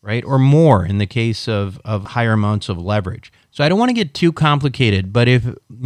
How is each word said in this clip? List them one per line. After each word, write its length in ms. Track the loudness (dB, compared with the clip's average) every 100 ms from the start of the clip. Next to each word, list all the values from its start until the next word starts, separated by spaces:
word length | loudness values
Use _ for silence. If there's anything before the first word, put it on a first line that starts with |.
right? 220 | -4 -6
Or 140 | -2 2
more 460 | 4 6 6 4 2
in 120 | -2
the 80 | -2
case 420 | -2 -2 -4 -4
of, 320 | -4 -4 -8
of 200 | -8 -8 -6
higher 260 | -2 0
amounts 360 | 2 0 -2 -4
of 100 | -8
leverage. 540 | -4 -4 -4 -10 -16 _ _
So 120 | -2
I 60 | 0
don't 100 | 2
wanna 140 | 0
get 220 | 0 -4
too 180 | 0 0
complicated, 800 | 2 0 2 -2 0 0 2 0
but 160 | 0 4
if, 160 | 2
you 120 | 0 -8 _ -4